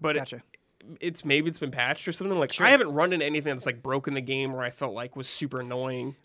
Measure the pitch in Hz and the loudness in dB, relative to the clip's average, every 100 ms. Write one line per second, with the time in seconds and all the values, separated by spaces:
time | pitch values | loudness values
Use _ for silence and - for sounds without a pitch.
0 | 160 147 131 120 - - _ _ 107 - | 0 0 -2 -10 -16 -20 _ _ -20 -8
1 | 175 165 156 143 160 165 143 131 123 151 | -6 -4 2 4 4 -2 -6 -2 -2 -2
2 | - 165 190 185 135 - 220 277 170 143 | -4 -4 -2 0 0 4 6 8 6 4
3 | 180 180 147 151 147 131 131 120 127 135 | 4 4 2 0 0 -2 -2 -4 -2 -2
4 | 139 139 127 135 139 131 123 - 135 104 | 0 -4 -2 -2 -2 -2 -6 -4 -6 -6
5 | 123 139 131 - 143 131 123 123 131 127 | -8 -8 -6 -4 -4 -4 -4 -4 -2 -4
6 | 127 139 | -6 -10